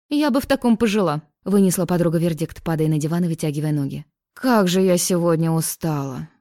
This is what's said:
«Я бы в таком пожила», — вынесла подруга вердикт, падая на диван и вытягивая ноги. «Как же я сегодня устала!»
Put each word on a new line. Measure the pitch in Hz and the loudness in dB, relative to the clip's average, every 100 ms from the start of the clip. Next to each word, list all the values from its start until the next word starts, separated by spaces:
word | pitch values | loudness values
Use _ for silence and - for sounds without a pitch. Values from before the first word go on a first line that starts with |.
| - | -4
«Я | 294 294 | 0 0
бы | 254 | 0
в | - | 0
таком | 269 240 220 | 0 2 2
пожила», — | 226 208 170 151 _ _ 190 | 2 2 0 -2 _ _ 0
вынесла | 202 190 170 170 | 2 4 2 0
подруга | 175 170 160 | 2 2 2
вердикт, | 170 156 160 - | 0 -2 -6 -6
падая | 175 160 156 | -4 0 0
на | 156 | 0
диван | 151 170 175 | -2 -2 -2
и | |
вытягивая | 160 156 147 156 | -2 -4 -4 -2
ноги. | 147 135 143 - _ _ | -2 -4 -8 -16 _ _
«Как | - 262 226 180 | -6 0 2 4
же | 185 | 2
я | 190 175 | 2 2
сегодня | - 175 170 160 165 | 0 0 2 2 2
устала!» | 160 156 - 165 147 135 131 156 _ | 0 -2 -6 -4 -4 -6 -10 -14 _